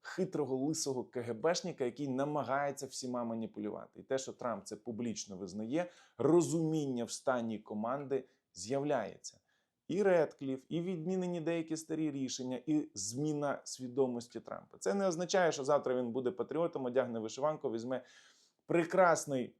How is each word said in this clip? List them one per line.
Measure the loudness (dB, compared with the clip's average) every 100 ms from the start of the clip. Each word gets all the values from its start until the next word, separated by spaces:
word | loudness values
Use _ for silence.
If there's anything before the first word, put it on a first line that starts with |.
Хитрого | -10 -2 -2 0 0 2
лисого | 0 0 0 -2
К | -4 -6
Г | -6
Бшника, | 0 0 0 -2 -2
який | -2 -2 -4
намагається | -2 0 -2 0 0 0 -4 -8
всіма | -8 -4 -4
маніпулювати. | -2 -4 -6 -6 -6 -6 -12 -18
І |
те, | -4 -4
що | -4
Трамп | -6 -4 -4
це | -6 -10
публічно | -8 -4 -4 -4 -8 -8
визнає, | -8 -6 -2 -2 -2 -8 -20 0
розуміння | 6 6 6 2 2 0 0 -2
в | -4
стані | -2 0 0 0 -4
команди | -6 -4 -2 -4 -2 -2 -4 _ _
з'являється. | -14 -4 -2 2 0 -2 -8 -16 -18 _ _ _ _ _
І | 2
Редкліф, | 6 6 6 0 -4 -4 -2
і | -2
відмінені | -2 -2 0 0 0 0
деякі | 0 0 -2 -6
старі | -4 0 0
рішення, | 0 -2 -2 -4 -4 2
і | 0 0
зміна | -6 -6 -2 0 2 0 -2
свідомості | -6 -10 -6 2 2 2 -6 -10
Трампа. | -10 -12 -12 -6
Це | 0
не | 2 2
означає, | 0 2 4 4
що | 4
завтра | 4 4 4
він | 0 0
буде | 0 -2
патріотом, | -2 -4 0 0 0
одягне | 0 2 2 -2
вишиванку, | -6 -2 -2 0 -2
візьме | -4 -4 -6 -6 -20 -20 _ _ _ _
прекрасний | 2 2 6 6 6 2 -2 -4 -8